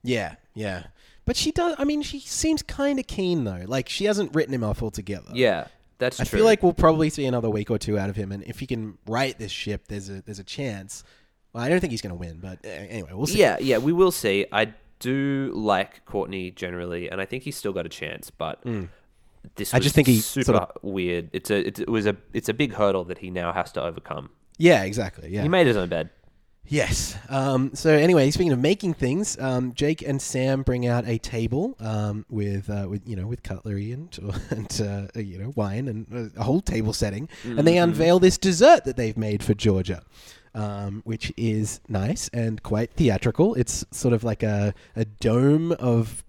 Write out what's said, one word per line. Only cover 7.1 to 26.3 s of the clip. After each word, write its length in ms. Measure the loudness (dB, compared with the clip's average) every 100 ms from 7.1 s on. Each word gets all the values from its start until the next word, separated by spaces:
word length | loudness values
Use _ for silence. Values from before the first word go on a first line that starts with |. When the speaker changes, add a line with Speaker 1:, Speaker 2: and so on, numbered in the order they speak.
Speaker 1:
see 140 | 0 -2
another 220 | 0 0
week 200 | -2 -2
or 80 | -2
two 200 | 0 -2
out 100 | -2
of 60 | -4
him, 160 | -6
and 100 | -8
if 140 | -10 -12
he 80 | -6
can 320 | -6 -6 -12 -4
right 320 | -2 -2 -4
this 140 | -10
ship, 340 | -8 -6 -6 _
there's 200 | -12 -10
a, 140 | -14
there's 160 | -14 -16
a 40 |
chance. 600 | -12 -8 -8 -8 -12 -18 -20 _ _ _ _
Well, 100 | -6
I 60 | 0
don't 100 | 0
think 100 | 0
he's 100 | -4
gonna 120 | -8 -10
win, 220 | -12 -12
but, 180 | -14 -14
uh, 40 | -14
anyway, 420 | -14 -10 -10 -10
we'll 140 | -6 -2
see. 120 | 4
Speaker 2:
Yeah, 200 | 4 4
yeah, 180 | 2 2
we 140 | 2
will 180 | 4 2
see. 360 | 2 0 0 2
I 220 | 0 0 -4 _ _
do 540 | -4 -2 0 -2 -4
like 500 | -4 0 0 -2 -10 -8
Courtney 440 | -6 -4 -6 -10
generally, 580 | -8 -8 -8 -6 -8 -8
and 100 | -8
I 60 | -8
think 160 | -8
he's 120 | -8 -6
still 160 | -6
got 100 | -4 -6
a 40 |
chance, 400 | -8 -10 -10 -16
but 340 | -10 -8 -8
Speaker 1:
Mm. 240 | -6 -6 -8 -14 _ _ _ _ -20 -10
Speaker 2:
this 180 | 0
Speaker 1:
I 40 | 2
Speaker 2:
was 60 |
Speaker 1:
just 100 | 4
think 140 | 4 6
he 120 | 6
Speaker 2:
super 240 | 4 -2
Speaker 1:
sort 140 | 2 2
of 80 | 0 -10
Speaker 2:
weird. 460 | -6 -4 -2 -2 -4
It's 180 | -8 -2
a, 160 | 0 0
it, 100 | -4
it 80 | -2
was 180 | 0 0
a, 100 | -2 -6
it's 160 | -6 -4
a 60 |
big 180 | -2 -2
hurdle 300 | 2 2 2
that 140 | -4 -10
he 120 | -8
now 220 | -4 -4
has 180 | -4 -4
to 100 | -4
overcome. 480 | -6 -8 -10 -12 -12 _ _ 4
Speaker 1:
Yeah, 240 | 6 6
exactly, 460 | 4 -4 -6 -8 -8
yeah. 120 | -2
Speaker 2:
He 60 | 2
made 180 | 4 4
his 100 | 4
own 120 | 0
bed. 220 | -2 -4 _ _